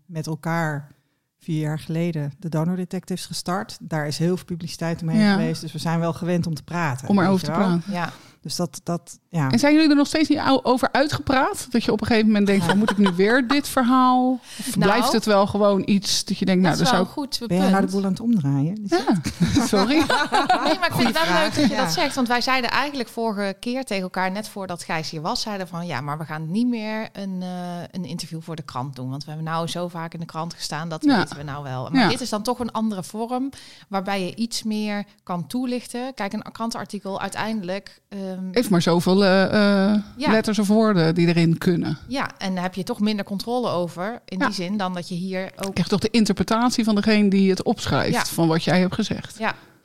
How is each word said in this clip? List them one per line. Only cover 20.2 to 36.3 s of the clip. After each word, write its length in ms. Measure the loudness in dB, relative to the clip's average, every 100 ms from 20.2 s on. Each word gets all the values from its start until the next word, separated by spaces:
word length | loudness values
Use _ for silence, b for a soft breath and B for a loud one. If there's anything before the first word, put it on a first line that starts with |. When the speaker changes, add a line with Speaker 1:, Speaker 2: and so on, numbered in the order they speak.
| 2 0 2 2 2 0
Speaker 3:
maar 80 | 0
ik 40 |
vind 120 | 2 2
het 60 |
wel 100 | 2
Speaker 1:
Goeie 160 | 2 2
Speaker 3:
leuk 100 | 2
Speaker 1:
vraag. 20 |
Speaker 3:
dat 80 | 2
je 60 | 2 2
dat 20 |
Speaker 1:
Ja. 100 | 0
Speaker 3:
zegt. 260 | 0 0
Want 140 | 0 0
wij 120 | 0
zeiden 300 | 0 0 0
eigenlijk 380 | -2 -2 -4 -8
vorige 480 | -4 -4 -2 -4 -4
keer 240 | -6 -6
tegen 180 | -4 -4
elkaar, 280 | -4 -2 -2
net 180 | -4 -8
voordat 340 | -10 -8 -8
Gijs 260 | -6 -6 -4
hier 100 | -6
was, 200 | -4 -4
zeiden 280 | -4 -6 -6
van, 180 | -8 -6
"Ja, 140 | -6
maar 180 | -4 -6
we 60 |
gaan 260 | -6 -8 -4
niet 160 | -2 0
meer 400 | -2 -4 -6 -8
een, 300 | -10 -8 -8
eh, 60 | -8 -8 -8 -10 -10
een 140 | -10
interview 380 | -8 -8 -10 -12
voor 140 | -10 -12
de 60 |
krant 340 | -10 -8 -8 -8
doen. 140 | -10
Want 140 | -10
we 60 | -10
hebben 180 | -10 -6
nou 140 | -4 -4
zo 200 | -6 -8
vaak 260 | -8 -10
in 60 | -10
de 60 | -10
krant 280 | -8 -8
gestaan, 340 | -8 -8 -8 -6
dat 160 | -2
Speaker 2:
Ja. 140 | 2 2
Speaker 3:
weten 180 | 2 -4
we 60 |
nou 200 | -10 -10
wel." 260 | -8 -8 -2
Maar 100 | 2
Speaker 2:
Ja. 60 | 2
Speaker 3:
dit 120 | 2
is 80 | -2
dan 140 | -4
toch 160 | -4 -4
een 140 | -4
andere 300 | -2 -4 -4
vorm, 480 | -8 -8 -6 -4 -6 B B B B
waarbij 360 | -6 -2 -4
je 100 | -4
iets 280 | -4 -6 -4
meer 420 | -4 -4 -4 -4 -8 b
kan 240 | -8 -6 -4
toelichten. 680 | -4 -4 -4 -6 -10 -10
Kijk, 180 | -6 -6